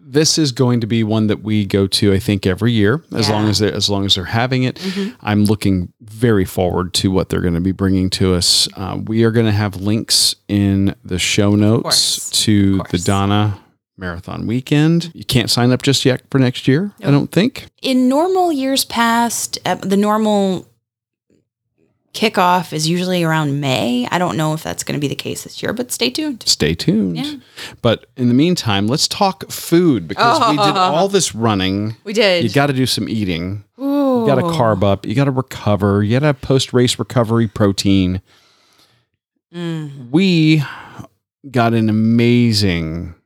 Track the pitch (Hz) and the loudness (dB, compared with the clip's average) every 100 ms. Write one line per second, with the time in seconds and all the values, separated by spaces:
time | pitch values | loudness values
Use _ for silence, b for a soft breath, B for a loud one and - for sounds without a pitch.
0 | 151 131 156 - 151 120 127 123 110 117 | -2 0 2 2 0 2 2 2 0 0
1 | 107 110 107 98 101 107 101 101 98 - | 0 0 0 -2 -2 -2 0 2 2 2
2 | 104 95 - 101 98 90 117 117 101 143 | 2 2 2 0 0 0 0 2 2 0
3 | - - 104 107 107 104 104 87 101 101 | -4 -4 0 0 0 0 0 -2 -2 -2
4 | 98 101 87 113 127 131 127 - 190 190 | -2 -2 -2 -2 0 0 -2 -4 -8 -6
5 | 196 - - 104 104 107 101 95 87 _ | -6 -8 -2 2 2 2 0 0 -2 _
6 | 113 107 120 104 92 - 90 90 90 - | -20 -2 2 2 0 0 -2 0 -2 -2
7 | 101 95 87 92 90 82 90 90 98 95 | 0 0 0 -2 0 0 -2 0 0 0
8 | 95 - 95 90 - - - - 95 95 | 0 0 0 2 0 0 -2 -6 -8 -8
9 | 101 110 113 113 113 104 104 95 98 110 | -4 2 2 2 2 2 -2 -4 -2 -2
10 | - - - - _ 101 101 98 98 - | 0 0 0 -4 _ 0 2 2 2 -2
11 | - 90 - - 101 104 104 113 - - | -8 -4 -2 0 2 4 4 2 0 0
12 | - - - - - 104 98 98 - 92 | 0 -4 -4 -2 2 2 4 0 -2 -2
13 | 87 98 98 104 107 98 _ _ _ - | 0 0 0 0 0 -4 _ _ _ -14
14 | 92 85 92 85 90 120 - 147 156 170 | -10 -10 -12 -8 -6 -6 0 2 4 2
15 | 170 - 104 127 110 - 120 123 - 135 | -2 -14 -2 -2 0 0 2 2 0 2
16 | 139 123 _ 139 127 123 - 135 202 - | 2 0 _ 0 0 0 0 0 0 -6
17 | - 143 127 - 226 - - _ - 254 | 0 0 2 0 0 -2 -20 _ -2 2
18 | 254 269 359 370 349 294 269 269 - 226 | 2 2 0 2 0 0 -2 -2 -2 0
19 | 233 233 233 - - - - 180 190 196 | 0 2 0 -2 -8 -6 -6 -4 -2 0
20 | 208 214 214 208 196 185 - _ _ _ | 0 0 0 0 0 -2 -8 _ _ _
21 | _ _ _ _ _ _ _ _ _ _ | _ _ _ _ _ _ _ _ _ _
22 | _ - 220 214 180 180 160 156 156 175 | _ -4 -2 2 2 2 -2 -4 -2 -2
23 | 185 180 165 160 151 139 143 131 233 247 | 0 0 0 0 0 -2 -2 -2 0 -2
24 | 247 175 180 110 156 156 - - - 139 | -2 -2 -2 -2 -2 -4 -6 -8 -6 -4
25 | 143 - - - - - - 220 247 - | -4 -6 -8 -10 -12 -10 -6 -6 -6 -4
26 | 240 247 311 247 - - 76 82 - 202 | -4 -4 -6 -6 -4 -2 0 -2 0 0
27 | 95 82 92 101 B B B B 120 107 | 0 -4 -8 -10 B B B B -2 -2
28 | - - 123 123 165 180 - 98 104 139 | -4 -2 2 4 2 0 -2 -2 0 -2
29 | - - 196 180 - - - 170 180 120 | -4 -2 -2 -2 -12 -12 0 2 4 2
30 | 82 - 233 311 233 202 202 190 185 151 | -2 -2 0 2 2 2 2 2 0 2
31 | 190 196 - 110 113 104 92 98 107 110 | 2 0 -2 -2 0 2 0 -2 -4 -8
32 | - 214 214 180 117 117 143 131 127 - | -6 0 2 2 2 2 2 0 -2 -2
33 | 98 110 101 82 90 104 - _ 277 285 | -4 -2 -2 -2 -4 -8 -12 _ -4 0
34 | 277 254 226 131 170 165 117 101 101 98 | 2 2 2 0 0 0 0 2 2 0
35 | - 110 143 127 123 - - 104 101 101 | -2 0 0 0 -6 -6 -2 0 2 2
36 | 104 120 147 139 - 131 - 123 123 - | 2 2 0 -2 0 0 2 2 2 0
37 | 117 - 110 117 113 - 104 98 104 98 | -2 0 2 2 0 2 0 2 2 2
38 | 92 92 _ b b b b b b b | 2 -2 _ b b b b b b b
39 | b _ _ _ _ 175 170 165 151 139 | b _ _ _ _ -10 -6 -6 -8 -12
40 | 120 143 190 170 156 156 139 B B B | -2 2 4 4 4 4 2 B B B
41 | - _ _ _ 143 127 117 117 110 107 | -20 _ _ _ -6 0 2 2 2 2
42 | 110 117 120 120 120 107 104 87 80 82 | 4 4 4 4 4 2 0 0 -4 -6
43 | 87 85 | -10 -14